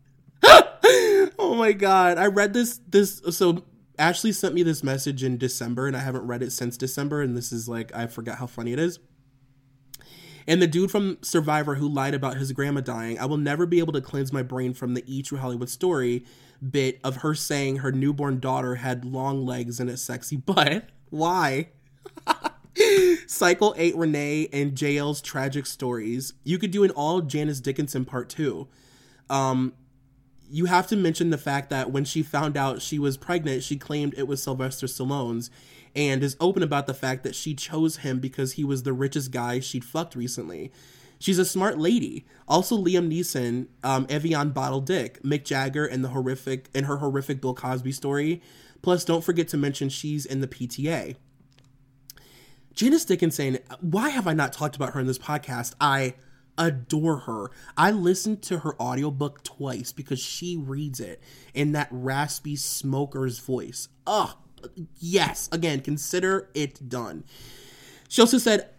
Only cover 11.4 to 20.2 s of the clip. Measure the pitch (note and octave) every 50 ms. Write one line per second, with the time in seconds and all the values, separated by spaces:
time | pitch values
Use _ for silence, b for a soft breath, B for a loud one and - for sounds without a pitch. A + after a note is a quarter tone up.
11.4 | D#3 D3+ D3+ D3+ D3 D3+ C#3+ C#3 D3 D3 D3 C#3 C3+ C#3 C#3+ C#3 C3+ C3 B2 C3+
12.4 | C#3 C3+ C3+ C3+ C#3 C#3+ C#3+ C#3+ C3 B2+ A#2+ A2+ A2+ A2+ A#2 G#2 B2 C3+ D3+ D3+
13.4 | D3 C#3+ C#3+ D3+ F3+ E3+ F3 F3 E3 D#3+ D#3 C#3+ B2+ - - C#3 C#3 C3 C3+ C3+
14.4 | B2+ B2+ B2+ B2+ B2+ B2+ B2+ - C3 B2 B2 B2 - - C3+ C3+ C3+ - D3 C3+
15.4 | C3 B2+ B2 A#2+ B2 B2 - - - F#3 F3 C#3+ B2+ B2 A#2+ B2 B2 B B B
16.4 | B B B B C3+ C3+ C3 C#3+ C3+ C3 C3 - - C3+ C3+ C3 - D#3 D#3 D3+
17.4 | - - D3+ C#3 C#3 C3+ C3+ C3+ C3 C3+ C3+ C3 C3+ C#3+ D3 C#3+ C#3+ C#3 C3+ B2+
18.4 | B2+ C3+ C3 C3+ C3 B2+ B2 A#2+ A#2+ C3 B2+ B2 B2 B2+ C3 C3 C3 C#3 C#3 C#3
19.4 | C3 B2 B2 B2 A#2+ A#2+ A#2+ A#2+ B2 B2 B2 C3 - - B2 B2